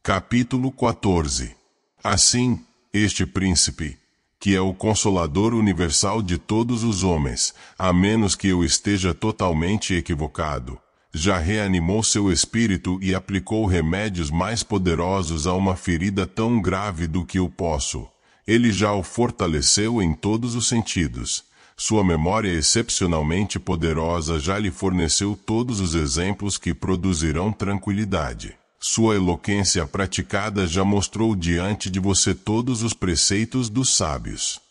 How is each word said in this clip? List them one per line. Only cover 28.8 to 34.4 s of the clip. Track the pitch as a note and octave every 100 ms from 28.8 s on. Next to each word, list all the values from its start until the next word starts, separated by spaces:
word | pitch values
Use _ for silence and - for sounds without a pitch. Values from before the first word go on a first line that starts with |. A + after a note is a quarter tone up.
Sua | - - A2 G#2
eloquência | F#2 E2+ - G2+ F#2+ F2+ D2+
praticada | F#2+ F#2+ - - G2+ G#2 G2+ F#2
já | E2
mostrou | G2 G2+ F#2+ G2+ A2+
diante | G#2 E2+ E2+ F#2 G#2 -
de | F#2
você | F#2+ F#2+ -
todos | F#2 - A2 B2 A#2+
os | A2+
preceitos | - F#2 E2 - G2+ A2 C3 A#2+
dos | A2 B2+
sábios. | - E2+ C2+ A1 G1+